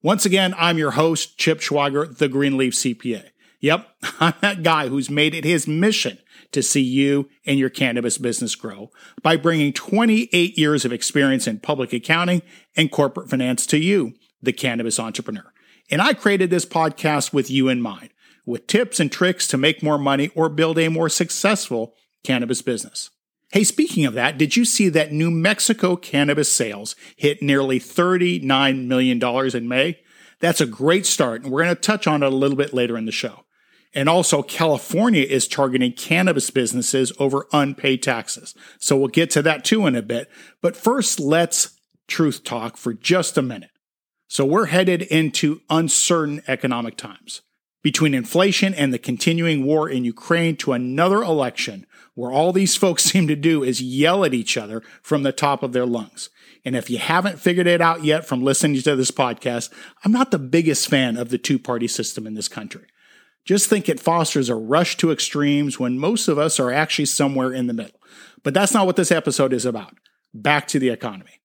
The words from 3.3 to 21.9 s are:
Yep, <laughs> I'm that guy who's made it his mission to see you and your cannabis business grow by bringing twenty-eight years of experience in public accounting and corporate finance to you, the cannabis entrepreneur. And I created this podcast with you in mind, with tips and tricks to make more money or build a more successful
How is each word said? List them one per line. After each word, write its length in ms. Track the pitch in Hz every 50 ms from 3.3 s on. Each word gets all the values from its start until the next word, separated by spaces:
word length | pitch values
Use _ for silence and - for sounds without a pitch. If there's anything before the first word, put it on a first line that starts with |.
| _ _ _ _ _ _
Yep, 300 | - 143 156 180 - _ _ _ -
<laughs> 160 | - - -
I'm 140 | 160 165 160 -
that 220 | - 202 196 185
guy 240 | 160 170 160 151 147
who's 240 | 127 131 139 127 -
made 240 | 143 147 151 156 151
it 80 | 156
his 240 | 143 156 175 160 151
mission 520 | 156 151 160 185 214 214 - - - 101 - _ _ _ - - _
to 100 | - 143
see 180 | 131 - - 143
you 480 | 131 127 127 135 139 139 143 143 143 143 _ _ _
and 140 | - 139 139
your 100 | 131 127
cannabis 480 | - - 135 127 117 123 117 120 110
business 380 | - - 120 113 - 123 110 -
grow 380 | - - 113 101 98 104 - _ _ - - _ -
by 160 | _ 156 165
bringing 360 | 156 139 170 165 156 147 143
twenty-eight 840 | 135 - - - - 208 233 226 214 220 233 - - 175 175 180 -
years 280 | - 151 147 151 143 123
of 80 | 123
experience 560 | 120 113 - - - 147 139 135 135 127 - -
in 100 | 110 104
public 340 | - - 151 135 127 -
accounting 500 | - 120 - - 160 170 175 175 180 175 - - - - _ _ _
and 160 | - 160 151
corporate 360 | - - 143 135 - 180 - -
finance 380 | - 131 127 127 127 117 -
to 120 | - - 151
you, 360 | 160 180 202 196 139 110 113 _ _ _ _ _
the 120 | - 127
cannabis 480 | 123 - - 131 117 117 117 117 104 -
entrepreneur. 520 | 117 113 107 - 120 - 110 98 - - _ _ _ _ _ _ _ _
And 100 | - 151
I 140 | 202 285 277
created 360 | - - 214 202 196 185 180
this 140 | 180 175 165
podcast 680 | - - 165 160 160 151 - - 156 151 143 - -
with 180 | - 143 131 -
you 180 | 131 135 131 131
in 140 | 127 123
mind, 280 | 120 110 98 92 - - _ _ _ _ _ _ _
with 220 | - 120 120 _ -
tips 320 | - - 240 - - -
and 100 | 160 143
tricks 380 | - - 180 180 180 - - -
to 100 | - 131
make 240 | 135 156 160 -
more 160 | 160 151 151 143
money 320 | 139 139 139 139 143 147 _
or 120 | 160 160 160
build 300 | 151 151 160 160 165 165
a 80 | 165
more 220 | 160 160 160 165 156
successful 840 | - - 175 160 - - - 196 214 196 - - 127 117 110 -